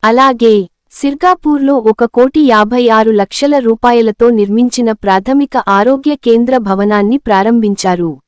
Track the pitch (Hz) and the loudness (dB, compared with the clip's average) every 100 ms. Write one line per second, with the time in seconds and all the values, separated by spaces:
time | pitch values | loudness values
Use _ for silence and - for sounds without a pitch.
0 | 214 233 269 247 233 214 180 _ _ - | 0 2 0 2 2 0 -2 _ _ -6
1 | 277 285 359 359 311 294 277 277 220 214 | -6 -2 0 0 -2 -2 0 0 0 0
2 | 233 - 254 311 285 220 208 247 240 220 | -2 0 0 2 2 2 0 0 2 2
3 | 220 214 196 - 285 285 233 226 240 240 | 2 0 -2 -4 0 0 0 0 0 2
4 | 226 208 233 233 202 214 247 - 233 220 | 0 0 0 2 0 0 -2 0 -4 -4
5 | 202 190 190 277 285 262 202 196 214 269 | -2 -2 0 -2 -2 -4 0 0 2 0
6 | 285 294 233 233 240 262 202 190 202 208 | -2 -4 0 0 2 -2 -2 -2 0 0
7 | 202 269 - 196 208 233 214 202 190 180 | 0 -2 0 0 2 0 0 -2 -2 -2
8 | 170 135 | -4 -8